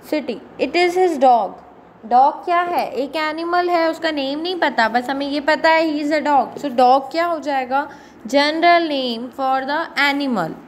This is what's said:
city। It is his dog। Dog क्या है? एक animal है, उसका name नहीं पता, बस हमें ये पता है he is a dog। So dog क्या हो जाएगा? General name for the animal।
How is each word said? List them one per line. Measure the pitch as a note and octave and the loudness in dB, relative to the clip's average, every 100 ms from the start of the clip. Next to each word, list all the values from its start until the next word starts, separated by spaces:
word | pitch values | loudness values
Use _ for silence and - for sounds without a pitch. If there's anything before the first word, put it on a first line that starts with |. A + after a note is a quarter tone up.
| - | -4
city। | D4+ C4 G#3 - - | -6 -4 -10 -12 -6
It | C4+ | -2
is | E4+ F4+ | 0 0
his | F4 F#4 | 2 0
dog। | D4+ C4 A#3+ F#3+ - - - - - A3 | 4 4 4 2 -8 -20 -20 -20 -20 0
Dog | A#3+ C4+ D#4 | 4 4 2
क्या | - F4 | -2 0
है? | F4 E4 A3+ | 0 -2 -4
एक | - C4+ D#4 | -6 -6 -4
animal | D#4 D#4 E4+ F4+ F4+ | -4 -4 -2 -2 0
है, | F4 E4 | 0 0
उसका | E4 E4 | -2 -4
name | D4+ C4+ D4 | -4 -4 -4
नहीं | E4+ F#4 | -6 -2
पता, | D#4+ B3 A3+ | -2 2 0
बस | A#3 B3 | 0 -2
हमें | C#4 C#4+ | -6 -4
ये | D4 | -2
पता | C#4+ D4+ D#4+ | 0 2 4
है | D#4+ D#4+ | 2 2
he | D4 | -2
is | D4 D#4 | -2 -2
a | C#4+ | 2
dog। | C#4+ G#3 - | 2 0 -6
So | C#4+ A#3+ | -6 2
dog | B3 C4+ C#4 | 6 4 2
क्या | D#4+ F4 | -4 -2
हो | E4 | -2
जाएगा? | C#4 C#4 B3+ C4+ D4 - - - G#3+ | -4 -4 -2 -4 -4 -12 -20 -18 -2
General | C4+ D4 D#4+ F4 F4 E4 | 0 2 2 4 4 2
name | C#4+ B3+ A3+ B3 - | -2 -4 -6 -8 -6
for | C4 C4 C4+ | -2 -2 -2
the | D4+ E4 - C#4+ | -4 -4 -2 0
animal। | C#4 C#4+ A3+ D#3+ - | 0 0 -2 -4 -8